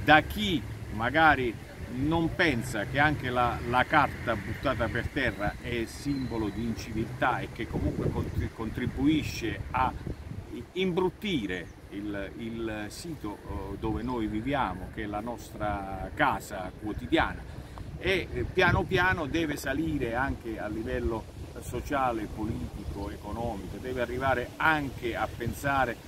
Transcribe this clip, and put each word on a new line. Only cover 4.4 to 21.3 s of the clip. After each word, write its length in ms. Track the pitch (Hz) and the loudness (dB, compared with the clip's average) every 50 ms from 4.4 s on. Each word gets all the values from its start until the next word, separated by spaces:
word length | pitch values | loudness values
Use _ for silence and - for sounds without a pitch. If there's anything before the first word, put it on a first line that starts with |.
| 98 117 117 - - 143 131 117 120 110 | -2 -6 -6 -2 0 0 0 2 0 0
per 200 | 98 120 110 - | 0 0 -2 -2
terra 480 | - 147 135 120 104 95 101 104 101 - | -2 0 0 0 0 0 -2 -2 -2 -4
è 240 | - 123 120 120 113 | -6 -4 -2 -2 -2
simbolo 640 | 110 - - - 143 143 135 131 120 117 113 110 101 | -4 -6 -6 -2 -2 0 0 0 -2 -2 0 0 0
di 120 | 95 104 | 0 -2
inciviltà 760 | 117 117 110 - - - 107 110 113 - - - 147 131 120 104 | -2 -2 -2 -4 -4 -6 -4 -4 -4 -4 -2 0 2 2 2 0
e 100 | 98 95 | -2 -6
che 160 | - - 113 - | -6 -8 -8 -4
comunque 440 | - - - 98 - - - 127 | -4 -2 -2 0 -2 0 -2 0
contri-, 380 | 123 - - - - - - 120 - | 0 0 -4 -2 -2 -2 -2 -4 -4
contribuisce 1080 | - 113 110 - 127 123 117 - 123 135 147 160 156 123 - - - 120 107 104 101 - - | -4 -6 -4 -4 -2 -4 -4 -2 2 4 4 4 4 2 -2 -6 -4 -4 -4 -4 -4 -6 -4
a 200 | - 127 131 123 - - - - - - - - - - - - - 120 120 - - | 0 2 2 2 0 -4 -6 -8 -8 -8 -8 -10 -10 -10 -10 -10 -10 -10 -10 -8 -2
imbruttire 960 | 180 190 190 170 180 185 185 - - - 214 185 135 104 95 90 90 82 - - - - - | 0 2 2 4 4 2 2 0 -2 -2 0 0 0 0 0 -2 -4 -4 -8 -12 -16 -16 -10
il, 420 | 90 101 101 104 104 101 98 92 - - | -8 -6 -6 -4 -4 -4 -6 -6 -8 -8
il 480 | 120 113 113 113 117 110 107 107 107 104 | -8 -6 -6 -4 -4 -4 -4 -4 -6 -8
sito, 480 | 101 - - 175 156 - - 107 101 - - - 98 101 95 98 98 | -8 -10 -8 -8 -8 -6 -6 -8 -8 -8 -8 -8 -6 -6 -4 -6 -6
eh, 40 | 98 | -2
dove 240 | 110 113 107 107 110 | -2 0 0 0 -2
noi 240 | 123 127 120 110 107 | -2 -2 0 0 0
viviamo, 600 | 107 107 110 131 143 139 123 98 92 90 92 90 - | -2 -2 -2 0 0 2 0 0 -2 -4 -8 -8 -8
che 100 | 113 110 | -6 -6
è 40 | 104 | -4
la 140 | 104 104 | -4 -4
nostra 880 | 107 120 120 113 - - - 98 107 104 104 101 98 95 98 95 92 95 - | -4 -4 -6 -8 -10 -12 -8 -4 -2 -2 -2 -2 -4 -6 -6 -6 -6 -8 0
casa 580 | - 151 139 110 98 - - 107 95 92 92 - - | 2 4 4 4 0 -4 -8 -8 -6 -8 -8 -8 -8
quotidiana, 640 | - 104 101 - 120 - 156 160 131 101 87 - - - - - - - - - - - - - | -6 -6 -6 -4 -2 2 4 4 4 2 0 -6 -8 -10 -12 -12 -12 -12 -12 -12 -10 -10 -10 -4
e, 300 | - 175 196 180 - - | 0 0 2 2 0 -2
eh, 120 | - 123 175 | -2 -4 -4
piano 400 | - - 185 180 175 175 190 190 | 0 4 6 6 8 8 6 4
piano 420 | 156 190 180 180 185 185 185 160 | 4 4 4 6 6 4 2 0
deve 320 | 135 127 165 165 151 147 139 | 0 2 2 2 2 0 -2
salire 560 | - 143 135 151 160 160 156 143 127 117 113 | -2 -2 0 0 0 0 0 0 0 0 2
anche 460 | 120 131 139 131 - - 117 110 98 | 2 2 2 0 -2 -4 -6 -6 -4
a 80 | 87 107 | -4 -4
livello 680 | 107 110 113 127 127 127 120 117 117 110 107 - | -4 -4 -4 -2 -2 0 0 0 0 0 -4 -6